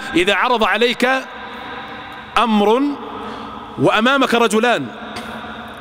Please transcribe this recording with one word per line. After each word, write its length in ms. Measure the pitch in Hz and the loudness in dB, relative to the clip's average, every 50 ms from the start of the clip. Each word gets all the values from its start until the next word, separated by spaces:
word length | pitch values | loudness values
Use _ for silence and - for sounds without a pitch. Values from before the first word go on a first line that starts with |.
| - - - | -8 -2 0
إذا 200 | 160 180 190 202 | 2 2 2 2
عرض 300 | 180 208 254 247 226 220 | 2 2 2 2 2 2
عليك 440 | 185 190 214 233 247 226 - 247 247 262 262 254 - - - - - - - - - - - - - - - - - - - - - - 196 | 2 2 2 2 2 2 2 2 2 2 0 -2 -6 -12 -14 -14 -14 -14 -14 -12 -12 -12 -12 -12 -12 -14 -14 -14 -14 -16 -16 -16 -2 0 2
أمر 440 | 226 233 220 208 202 208 226 254 277 285 285 - - - - - - - - - - - - - - - - - | 2 4 4 4 4 4 4 4 2 0 -2 -6 -8 -10 -10 -10 -10 -10 -10 -10 -12 -12 -12 -12 -14 -10 -2 2
وأمامك 560 | 127 175 180 208 220 254 277 277 269 - 226 | 4 4 4 4 4 4 4 4 4 4 4
رجلان، 520 | 233 233 226 208 220 220 247 226 170 135 107 - - - - - - - - - - - - - - - - - - | 4 4 4 4 4 4 4 2 2 0 -4 -8 -12 -12 -12 -10 -10 -10 -10 -12 -12 -12 -12 -12 -12 -12 -14 -10 -2